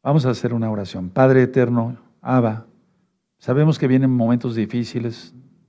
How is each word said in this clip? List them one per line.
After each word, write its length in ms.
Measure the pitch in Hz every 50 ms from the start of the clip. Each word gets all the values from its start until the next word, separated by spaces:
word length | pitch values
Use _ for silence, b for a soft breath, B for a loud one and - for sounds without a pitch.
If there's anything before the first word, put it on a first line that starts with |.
Vamos 240 | _ 135 143 156 127
a 40 | 127
hacer 220 | 117 - - 117
una 180 | 120 117 113 110
oración. 380 | 107 104 98 92 - 95 90 90
Padre 340 | - 135 131 131 131 131
eterno, 540 | 123 120 127 131 123 113 120 120 117 120 123 - _ _ _ _
Abba, 460 | _ 123 127 127 120 110 107 110 - _ _ _ _ _ _ _ _ _ _ _ _ _ _ _
sabemos 400 | - - 127 143 151 160 151 -
que 100 | 151 127
vienen 220 | 127 131 135 131
momentos 440 | 127 123 117 117 120 120 - 123 113
difíciles. 800 | 113 107 107 - 120 117 - - 120 117 117 113 - - - - - - _ _ _ _